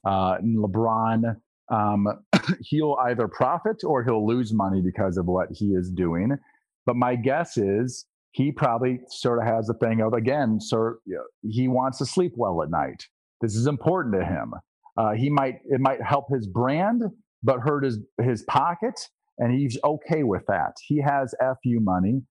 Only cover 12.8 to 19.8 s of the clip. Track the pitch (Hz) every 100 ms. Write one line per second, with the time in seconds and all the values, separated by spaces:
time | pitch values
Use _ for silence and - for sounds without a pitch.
12.8 | 67 60 - _ _ _ 113 104 131 143
13.8 | 156 180 135 98 85 80 55 90 _ _
14.8 | _ - 110 110 139 147 135 117 - 131
15.8 | 135 135 104 143 139 139 104 95 123 151
16.8 | 202 240 214 - _ _ 117 127 127 143
17.8 | 139 110 - - 123 110 - 131 156 175
18.8 | 233 - - _ _ - 120 127 139 113